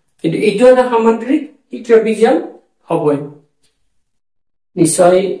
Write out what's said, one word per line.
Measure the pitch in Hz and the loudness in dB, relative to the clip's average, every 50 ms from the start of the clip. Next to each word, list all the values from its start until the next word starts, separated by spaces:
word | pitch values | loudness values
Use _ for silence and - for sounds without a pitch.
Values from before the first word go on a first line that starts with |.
| _ _ _ _ - | _ _ _ _ -6
কিন্তু | 170 160 - | -6 -4 -2
এইটো | - 208 196 196 247 | -2 -2 0 4 4
এটা | 254 254 254 247 240 | 4 4 4 2 0
সামান্তৰিক, | 233 226 220 226 226 220 226 254 311 294 - - - _ _ _ | -2 0 0 0 0 -2 -2 -4 -4 -4 -4 -8 -16 _ _ _
ই | 247 233 - | -16 -10 -2
ট্ৰেপিজিয়াম | 226 233 220 220 226 214 196 220 262 - - - - - - _ _ _ _ _ - | 2 2 2 2 0 0 0 0 0 0 -2 -4 -8 -14 -20 _ _ _ _ _ -6
হ'বই। | 165 156 151 147 139 135 - - - - _ _ _ _ _ _ _ _ _ _ _ _ _ _ _ _ _ _ _ _ _ _ _ _ _ _ _ | -6 -4 -2 -2 -4 -4 -6 -12 -18 -20 _ _ _ _ _ _ _ _ _ _ _ _ _ _ _ _ _ _ _ _ _ _ _ _ _ _ _
নিশ্চয় | 180 165 151 - 180 175 175 180 185 196 185 - - | -2 -2 0 2 2 2 4 2 2 0 -2 -6 -8